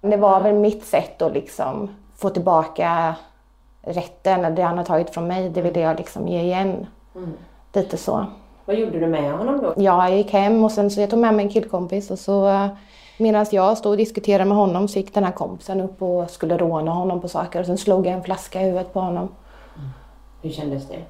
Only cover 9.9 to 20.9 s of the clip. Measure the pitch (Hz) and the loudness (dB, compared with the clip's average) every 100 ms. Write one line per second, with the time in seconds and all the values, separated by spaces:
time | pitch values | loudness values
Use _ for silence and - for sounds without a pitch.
9.9 | 175 185 190 202 202 202 226 220 214 202 | 4 4 2 2 2 4 4 4 2 0
10.9 | 202 202 226 233 214 202 202 220 180 175 | 2 2 4 4 4 2 0 -2 -4 -4
11.9 | 190 202 190 - 202 196 196 202 202 - | -6 -6 -8 0 2 4 4 0 -4 -20
12.9 | - - - 220 214 214 202 190 220 208 | -20 -20 0 2 4 2 4 4 2 0
13.9 | 208 220 - 208 196 190 208 196 175 202 | 2 0 -2 2 2 4 4 4 2 0
14.9 | 202 196 - 185 175 147 95 - 190 190 | -2 -2 0 0 -2 -8 -10 -6 -4 -4
15.9 | 190 185 180 170 - 160 170 170 160 160 | -4 -2 -2 -2 -6 -2 0 0 0 -2
16.9 | 170 185 180 175 165 170 175 175 185 208 | -2 -2 -4 -4 -6 -4 -4 -4 -2 2
17.9 | 190 180 180 180 185 - 185 190 180 185 | 2 2 -2 -6 -8 -6 -2 -2 -2 -4
18.9 | 196 185 175 185 - - - - 156 135 | -4 -4 -4 -6 -12 -20 -20 -20 -16 -14
19.9 | 127 - - - - 160 156 147 139 - | -14 -20 -20 -20 -14 -12 -8 -8 -8 -10